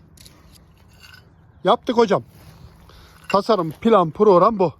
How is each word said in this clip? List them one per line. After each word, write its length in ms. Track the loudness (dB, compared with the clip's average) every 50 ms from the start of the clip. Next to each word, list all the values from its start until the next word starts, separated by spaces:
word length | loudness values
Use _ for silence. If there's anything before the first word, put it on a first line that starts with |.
| _ _ _ _ -20 -20 _ _ _ -20 -20 -20 -20 _ _ _ _ _ _ _ _ -20 -20 -20 _ _ _ _ _ _ _ _ _
Yaptık 320 | -2 -2 -2 -2 -6 -2
hocam. 260 | -2 0 0 0 -4 -4 -10 _ -20 -20 -20 -20 -20 -20 -20 -20 _ -20 -20 -20 -20 -20 -20 -20 -20 -12 -4
Tasarım, 420 | -4 -4 0 0 -2 -2 -2 -6
plan, 400 | -10 -6 -2 0 2 2 0 -2
program 480 | -2 0 2 4 4 4 4 2 0 0
bu. 140 | -4 -4 -4 -10